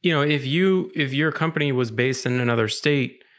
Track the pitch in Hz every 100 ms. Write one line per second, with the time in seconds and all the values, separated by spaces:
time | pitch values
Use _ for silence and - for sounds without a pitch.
0 | 175 151 147 147 131 165 190 185 - 160
1 | 139 139 156 - 160 156 143 127 117 110
2 | 131 123 127 123 120 117 110 - 147 143
3 | 127 - _